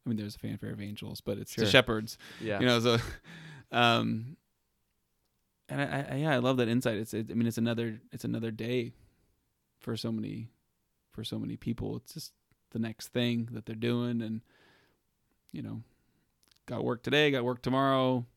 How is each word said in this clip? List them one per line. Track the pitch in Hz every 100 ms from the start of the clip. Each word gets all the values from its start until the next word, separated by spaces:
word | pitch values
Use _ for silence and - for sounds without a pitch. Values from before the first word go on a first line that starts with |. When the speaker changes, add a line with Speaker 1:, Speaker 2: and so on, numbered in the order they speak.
| -
Speaker 1:
I |
mean, | 110
there's | 104 -
a |
fanfare | 110 107 110
of | 110
angels, | 101 104 - -
but | - 104
it's | 113
Speaker 2:
Sure. | - 107
Speaker 1:
the |
shepherds, | 131 123 110 110 - - -
Speaker 2:
Yeah. | 110 101
Speaker 1:
you | 123
know, | 120
so, | 120 117 - - - -
<laughs> | - 139 -
um, | 120 120 117 113 113 120 160 _ _ _ _ _ _ _ _ _ _ _ _ -
and | 139
I, | 143
I, | 139 135
I, | 135
yeah, | 156
I | 131
love | 123 131
that | 113
insight. | 120 123 107
It's, | 110
it, | 107 110
I |
mean, | 117 117
it's | 113
another, | 117 117 117 110 -
it's | 123
another | 117 117 113
day | 110 110 123 120 - - _ _ _ _ _ _ _
for | - 113
so | 120
many, | 113 107 110 113 _ _ _ _ _ _
for | -
so | 110 110
many | 110 113
people. | - 117 107 110
It's | -
just | 160 - _ _ _ _
the | 117
next | 113 110 -
thing | 123 120 117 117
that | 117 -
they're | 110
doing, | 117 120 120 117
and, | 110 110 _ _ _ _ _ _ _ _ _ _ _
you | -
know, | 107 113 - _ _ _ _ _ _ _ -
got | 123 123
work | 117
today, | - 143 151
got | 135
work | 120 123
tomorrow | 127 131 135 135 131 127 120